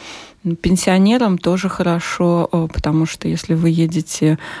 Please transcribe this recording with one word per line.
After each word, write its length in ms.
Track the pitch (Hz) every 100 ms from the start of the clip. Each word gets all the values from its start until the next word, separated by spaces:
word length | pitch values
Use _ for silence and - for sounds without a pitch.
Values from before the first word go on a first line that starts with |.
| - - - - 175 170
пенсионерам 800 | 170 180 - 185 196 247 226 180
тоже 300 | 170 185 190
хорошо, 800 | - 175 170 - - 175 175 -
э, 160 | 170 165
потому 340 | - 151 156 160
что 220 | - 165
если 260 | 165 -
вы 160 | 165 170
едете 680 | 165 165 165 160 - 156 156 - -